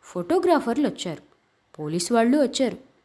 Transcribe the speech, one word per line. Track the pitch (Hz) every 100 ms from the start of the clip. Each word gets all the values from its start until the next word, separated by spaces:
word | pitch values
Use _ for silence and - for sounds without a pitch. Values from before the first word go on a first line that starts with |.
ఫోటోగ్రాఫర్లు | - 180 175 359 349 311 - 233 269
వచ్చారు, | - 185 151 _ _ _ _ _ -
పోలీసు | 151 170 -
వాళ్ళు | 233 226 294
వచ్చారు, | 247 - 254 - - _